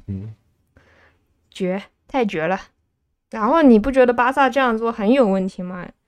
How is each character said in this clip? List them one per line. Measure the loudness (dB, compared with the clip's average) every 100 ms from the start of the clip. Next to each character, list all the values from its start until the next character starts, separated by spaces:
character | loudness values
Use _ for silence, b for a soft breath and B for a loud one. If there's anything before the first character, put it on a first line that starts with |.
| -10 -12 -14 -18 _ _ _ _ b b b b _ _ _
绝， | -8 -6 -6 -10 _ _
太 | -4
绝 | -4 -4 -4
了。 | -4 -8 _ _ _ _ _ _
然 | -6 0
后 | 4
你 | 6 6
不 | 4
觉 | 2 2
得 |
巴 | 2 0
萨 | 2 0
这 | 2
样 | -2 -2
做 | -4
很 | -2 2
有 | 2 2
问 | 0 -4
题 | -8
吗？ | -12 -14 -16 -20